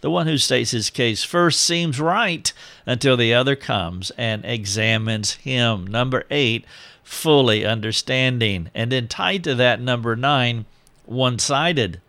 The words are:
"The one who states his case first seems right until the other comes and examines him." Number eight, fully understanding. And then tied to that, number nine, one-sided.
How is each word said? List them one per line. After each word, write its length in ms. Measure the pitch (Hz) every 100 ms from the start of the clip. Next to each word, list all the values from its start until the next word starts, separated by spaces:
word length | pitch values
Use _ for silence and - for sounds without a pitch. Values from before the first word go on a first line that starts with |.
"The 80 | 143
one 180 | 175 160
who 100 | 147
states 340 | - 127 117
his 180 | 120 104
case 340 | - 120 107
first 380 | - 175 175 -
seems 380 | - 170 170 131
right 520 | 156 196 220 165 - - - - -
until 300 | 120 139 127
the 180 | 117
other 220 | 120 131 135
comes 560 | - 110 85 90 95 -
and 260 | 113 107
examines 920 | - 117 101 101 110 113 110 110 104 -
him." 500 | - 127 120 107 92
Number 380 | 110 131 131 -
eight, 360 | 143 127 113 - - - -
fully 600 | - - 160 147 127 107
understanding. 1040 | 104 113 110 107 - 131 131 123 113 95 82
And 180 | - 117
then 160 | 131 117
tied 380 | - 185 196 160
to 100 | 123
that, 240 | 123 113
number 360 | 123 123 117 113
nine, 500 | 139 143 120 117 107 _ _ _ -
one-sided. 960 | 120 127 117 - 139 165 160 104 85